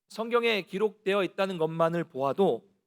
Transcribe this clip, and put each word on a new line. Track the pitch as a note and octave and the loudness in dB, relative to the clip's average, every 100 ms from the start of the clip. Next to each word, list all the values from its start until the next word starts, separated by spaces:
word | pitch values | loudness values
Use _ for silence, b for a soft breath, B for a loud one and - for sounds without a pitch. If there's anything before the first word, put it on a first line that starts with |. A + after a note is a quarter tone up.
| _ | _
성경에 | - A3+ A#3 A#3 G#3+ | -10 -2 0 2 0
기록되어 | E3 F#3 G#3+ - F#3+ G3+ | -2 -2 -2 -2 -2 0
있다는 | F3 - G3 F3+ | 0 -2 -4 -2
것만을 | D#3+ E3 E3 E3+ | -2 0 0 0
보아도, | D#3+ C3 C#3 C3 F#3+ A2+ - _ | -4 -2 -2 2 2 0 -6 _